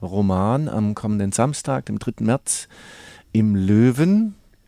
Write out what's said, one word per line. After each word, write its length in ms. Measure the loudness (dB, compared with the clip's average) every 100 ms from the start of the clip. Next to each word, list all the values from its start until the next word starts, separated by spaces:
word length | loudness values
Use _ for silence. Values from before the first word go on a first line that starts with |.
Roman 680 | -6 0 2 2 0 0 -2
am 280 | -2 -2 -2
kommenden 360 | -4 -2 -2
Samstag, 540 | 0 -2 -2 -6 -6 -6
dem 120 | -6
dritten 280 | -6 -4 -2
März, 420 | -2 -4 -10 -10 -20 -20 -20 -20 -20 _
im 240 | 0 2 2
Löwen. 800 | 4 4 4 4 2 2 0 -6 _ _